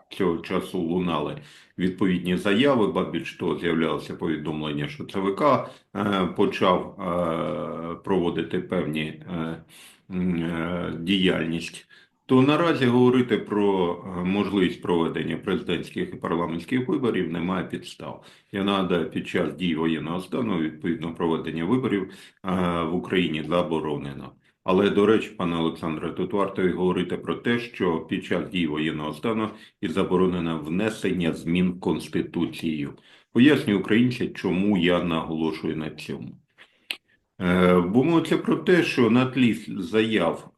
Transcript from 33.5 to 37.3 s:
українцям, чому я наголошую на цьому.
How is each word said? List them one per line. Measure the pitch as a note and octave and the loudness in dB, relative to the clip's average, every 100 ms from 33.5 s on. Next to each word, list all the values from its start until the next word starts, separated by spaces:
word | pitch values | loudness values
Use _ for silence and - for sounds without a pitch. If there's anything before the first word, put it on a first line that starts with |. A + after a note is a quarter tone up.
| C#3+ - G2 | 6 4 0
українцям, | F2+ A2 B2 - F2 | 4 4 4 2 -4
чому | - F#2+ F2 G#2 G2 | -2 0 2 2 4
я | F2 F2 | 4 2
наголошую | F2 D#2+ D#2+ D#2+ D#2+ D#2 E2 D#2 | 2 -2 -2 -2 -2 -2 -4 -4
на | D#2 | -6
цьому. | - - C#2 A#1+ - _ _ - _ - - _ _ _ | -8 -10 -10 -10 -16 _ _ -20 _ -12 -12 _ _ _